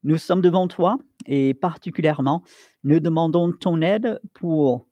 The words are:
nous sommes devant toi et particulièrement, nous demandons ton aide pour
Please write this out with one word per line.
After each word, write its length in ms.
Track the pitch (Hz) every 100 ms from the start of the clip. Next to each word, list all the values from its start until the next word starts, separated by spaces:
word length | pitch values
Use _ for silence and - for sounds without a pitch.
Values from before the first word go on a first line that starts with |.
nous 140 | - 156
sommes 240 | - 185
devant 260 | 180 180 185
toi 300 | - 175 262 - _ -
et 260 | 139 135
particulièrement, 880 | 131 180 165 - - 156 147 135 160 _ _ _ _
nous 160 | 139 160
demandons 520 | 160 160 165 170 175
ton 300 | 170 185 165
aide 380 | 165 214 233 214 -
pour 540 | _ 175 160 143 123 -